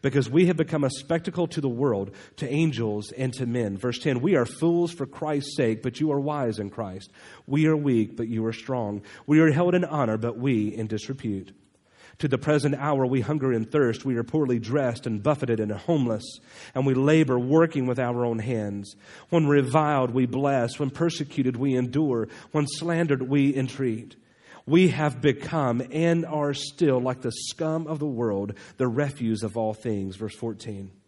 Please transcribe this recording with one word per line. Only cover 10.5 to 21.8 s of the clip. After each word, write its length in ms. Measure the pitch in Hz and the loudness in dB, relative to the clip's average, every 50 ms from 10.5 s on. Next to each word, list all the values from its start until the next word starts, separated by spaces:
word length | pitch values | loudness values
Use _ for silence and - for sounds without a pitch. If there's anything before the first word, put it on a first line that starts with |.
| 127 107 107 | 2 2 0
in 200 | 107 - 110 110 | -2 -2 -6 -6
disrepute. 640 | 104 107 104 - - 135 - - 113 101 95 90 - - _ _ _ _ _ _ _ _ _ - - - _ | -4 -4 -6 -6 -8 -10 -6 -6 -6 -6 -6 -8 -12 -20 _ _ _ _ _ _ _ _ _ -20 -20 -8 _
To 100 | - 147 | -2 -2
the 80 | 135 | -2
present 380 | - - 151 151 151 139 147 143 | 0 2 2 2 2 2 0 -2
hour 300 | 123 139 151 147 135 131 | 0 0 0 2 2 2
we 140 | 123 135 131 | 2 2 0
hunger 320 | 110 135 151 151 131 131 | 0 0 -2 0 0 0
and 180 | 120 113 110 - | 0 0 -2 0
thirst. 360 | - 151 135 120 110 - - | 2 2 2 2 2 -2 -2
We 100 | 135 123 | -2 -2
are 80 | 117 113 | -2 -2
poorly 340 | - - 156 147 123 123 | -2 0 0 2 2 0
dressed 480 | 120 107 104 127 151 135 123 113 110 - | -2 0 0 0 0 0 0 -2 -4 -6
and 160 | 120 110 101 | -4 -4 0
buffeted 380 | 101 151 147 - 139 120 117 110 | 0 0 0 0 0 -2 0 0
and 100 | 110 104 | 0 -4
homeless. 540 | 107 98 - - 170 151 127 120 110 107 - - - - _ - - - - - _ | -4 -6 -2 0 2 2 2 0 -2 -4 -6 -12 -18 -20 _ -20 -20 -20 -20 -8 _
And 120 | 127 135 | 0 0
we 80 | 139 131 | 2 2
labor, 440 | 127 135 147 156 160 156 131 127 | 4 4 6 6 6 6 4 2
working 500 | 123 120 127 147 160 170 165 - 147 127 | 0 2 4 6 6 6 4 2 -2 0
with 120 | 127 123 127 | 0 0 0
our 240 | 127 120 120 123 120 | -2 -2 0 0 0
own 160 | 120 117 113 | 0 -2 -2
hands. 560 | 104 127 123 110 104 104 101 101 101 - - - - - - - - _ | -2 -2 -2 -2 -2 -4 -6 -8 -10 -12 -18 -20 -20 -20 -20 -20 -6 _
When 160 | 175 170 156 | 2 4 4
reviled, 640 | 143 143 143 131 120 120 156 151 151 147 135 131 123 | 6 6 4 4 4 2 4 4 4 2 2 2 2
we 140 | 117 131 127 | 2 0 0
bless. 540 | 120 120 131 139 143 139 131 117 117 - - | 2 0 0 0 2 2 2 0 -2 -2 -4
When 120 | 147 131 | -4 -6
persecuted, 680 | 135 - 165 170 160 - 151 139 - 143 127 127 127 | -2 -2 -2 -2 0 -4 -8 -6 -2 0 0 0 0
we 180 | 117 131 139 131 | 0 0 0 2
endure. 540 | 127 | 0